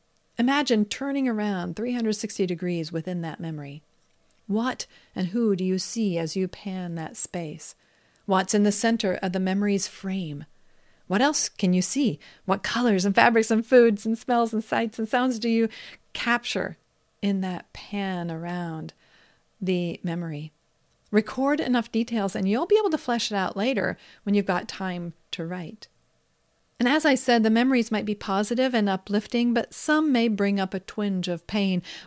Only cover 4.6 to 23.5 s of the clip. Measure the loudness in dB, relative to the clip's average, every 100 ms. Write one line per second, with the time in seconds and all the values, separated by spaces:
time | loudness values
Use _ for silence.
4.6 | 0 -4 -10 -16 _ -4 -2 0 2 2
5.6 | 2 0 0 0 0 0 -2 -2 -4 -4
6.6 | -10 -8 -6 -8 -8 -8 -6 -6 -8 -10
7.6 | -14 -18 _ _ _ _ 0 0 2 4
8.6 | 4 4 4 2 0 -2 -2 -2 0 0
9.6 | 2 0 -2 -8 -6 -6 -6 -8 -12 -20
10.6 | _ _ _ _ _ 2 4 2 -2 0
11.6 | 2 2 2 2 0 0 -8 -16 -2 -2
12.6 | 0 0 2 2 2 4 4 4 2 0
13.6 | 4 6 6 4 -2 -4 0 0 0 -2
14.6 | -2 -2 -2 -4 -2 0 0 0 0 0
15.6 | 0 -4 -18 -20 _ -6 -2 -2 -2 -4
16.6 | -4 -8 _ _ _ _ -2 -2 -2 -6
17.6 | -10 -20 -10 -6 -4 -4 -6 -6 -6 -6
18.6 | -6 -8 -10 -14 _ _ _ _ _ _
19.6 | -2 0 -2 -4 -4 -4 -6 -8 -10 -14
20.6 | _ _ _ _ _ 2 2 -2 0 2
21.6 | 2 0 0 -2 0 0 -2 0 0 0
22.6 | 4 4 4 0 0 -2 0 -2 -2